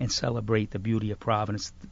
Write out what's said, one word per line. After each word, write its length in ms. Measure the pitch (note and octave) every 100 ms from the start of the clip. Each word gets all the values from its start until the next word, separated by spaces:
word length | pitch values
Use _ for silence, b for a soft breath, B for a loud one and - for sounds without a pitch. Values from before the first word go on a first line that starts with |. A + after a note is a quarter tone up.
and 100 | B2
celebrate 600 | - B2 A#2 G#2+ A2 G#2+
the 80 | G2+
beauty 320 | G2+ A2 G#2+
of 80 | G2
Providence. 520 | - G#2+ G#2 G#2 - - -